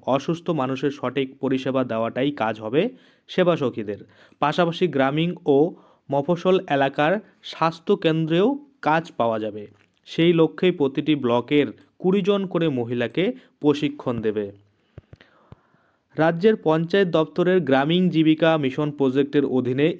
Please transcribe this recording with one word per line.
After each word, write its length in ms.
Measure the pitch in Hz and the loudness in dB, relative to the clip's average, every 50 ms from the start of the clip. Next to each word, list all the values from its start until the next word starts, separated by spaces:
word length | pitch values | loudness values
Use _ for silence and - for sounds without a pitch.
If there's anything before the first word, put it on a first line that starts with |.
| - | -2
অসুস্থ 440 | - 131 139 - - 165 165 - 180 | -2 -2 0 0 -2 -6 -4 -4 -4
মানুষের 400 | 165 143 127 131 135 131 147 143 | -2 -2 -2 -4 -4 -2 -4 -4
সঠিক 480 | 143 - - 123 127 139 135 131 - - | -4 -4 -6 -4 -4 -4 -4 -6 -6 -6
পরিষেবা 440 | 135 127 131 131 - 135 127 131 127 | -4 -2 -2 -2 -2 -2 -2 -2 -2
দেওয়াটাই 460 | 117 113 113 113 113 - 123 135 147 | -2 -2 -4 -4 -4 -2 -2 -2 -2
কাজ 300 | 143 - 110 113 110 110 | -2 -2 -2 -4 -4 -6
হবে 280 | 107 107 123 156 202 254 - - _ _ _ _ _ - | -6 -4 -2 0 0 -2 -4 -10 _ _ _ _ _ -6
সেবা 280 | - 185 180 175 165 | -2 0 2 2 2
সখীদের। 420 | 143 143 117 - 120 104 104 101 92 87 - _ _ _ _ _ - | 0 -2 -4 -4 -6 -8 -8 -10 -10 -12 -20 _ _ _ _ _ -4
পাশাপাশি 480 | 143 147 151 180 175 170 170 - 185 | -2 -2 0 0 0 0 0 0 -2
গ্রামীণ 480 | 165 139 135 131 135 143 156 170 175 175 - - | 0 0 0 0 0 0 0 -2 -2 -4 -2 0
ও 280 | 151 139 139 156 180 - - - _ _ _ _ - | 2 4 4 4 2 -2 -8 -20 _ _ _ _ -4
মফস্বল 480 | 139 143 143 - 175 175 - 185 190 180 185 - | -4 -2 0 0 -2 0 0 0 0 0 0 0
এলাকার 500 | 147 139 135 139 - 147 147 160 190 214 - _ _ _ | 0 0 0 0 0 0 0 0 0 -2 -6 _ _ _
স্বাস্থ্য 540 | - - - - 160 165 165 - - - 202 | -20 -12 -4 -2 -2 -2 -2 -2 -2 -2 0
কেন্দ্রেও 600 | 202 - 160 160 160 160 156 165 175 208 262 285 277 - _ _ _ | 2 2 0 0 0 0 0 2 2 2 2 0 -2 -8 _ _ _
কাজ 300 | - 147 156 165 165 - - | -2 0 0 0 -2 -4 -4
পাওয়া 220 | - 117 117 110 110 | -2 -2 0 -2 -2
যাবে। 280 | 110 107 101 107 104 - _ _ _ _ _ _ _ | -4 -6 -8 -10 -14 -16 _ _ _ _ _ _ _
সেই 280 | - - - 165 175 | -6 -2 2 2 4
লক্ষ্যেই 400 | 175 165 160 156 - - 190 180 | 4 4 2 2 0 0 0 0
প্রতিটি 420 | 175 175 143 135 135 151 143 156 151 | 2 2 0 -2 -2 -2 -2 0 0
ব্লকের 520 | 143 123 117 120 120 117 - 147 147 135 113 - - _ _ _ - | 0 2 0 0 0 0 2 2 2 2 0 -4 -12 _ _ _ -4
কুড়ি 220 | - 185 190 202 | 0 0 2 2
জন 260 | 175 202 202 196 196 | 2 0 0 0 -2
করে 220 | 185 - 170 165 160 | -2 -2 -2 -2 -2
মহিলাকে 640 | 135 123 117 117 123 120 120 113 - 156 185 240 254 - - _ _ - | -2 -2 -4 -4 -4 -4 -4 -2 -2 -2 -2 -2 -4 -6 -12 _ _ -2
প্রশিক্ষণ 600 | - 147 143 147 156 143 147 - - 135 117 113 | 0 0 2 2 -2 -6 -6 -6 -6 -6 -4 -2
দেবে। 320 | 107 110 101 107 101 98 101 - _ _ _ _ _ _ _ - - _ - - - _ _ _ _ - - _ _ _ _ _ _ _ _ _ _ _ - 147 | -2 -2 -2 -2 -4 -8 -10 -16 _ _ _ _ _ _ _ -20 -20 _ -20 -20 -20 _ _ _ _ -20 -20 _ _ _ _ _ _ _ _ _ _ _ -2 0
রাজ্যের 380 | 156 170 170 165 190 220 220 | 0 0 2 2 2 2 2
পঞ্চায়েত 520 | 214 - 156 156 160 170 165 196 196 196 175 | 2 2 0 0 0 0 0 2 0 2 2
দপ্তরের 520 | 165 160 160 156 - 185 175 180 185 185 | 2 0 0 0 0 -2 0 2 2 2
গ্রামীণ 480 | 156 131 135 131 143 156 170 180 185 175 | 2 2 2 2 2 2 2 2 2 2
জীবিকা 480 | 147 160 160 160 156 156 165 160 160 | 2 2 4 4 4 4 4 2 2
মিশন 340 | 156 139 131 131 151 151 151 | 2 0 -2 -2 -2 -4 -4
প্রজেক্টের 540 | 143 - 139 135 127 143 143 143 147 147 139 | -2 0 0 0 2 0 0 0 0 0 0
অধীনে 420 | - 127 127 123 123 127 135 147 170 165 | 0 0 0 -2 -2 0 0 0 0 0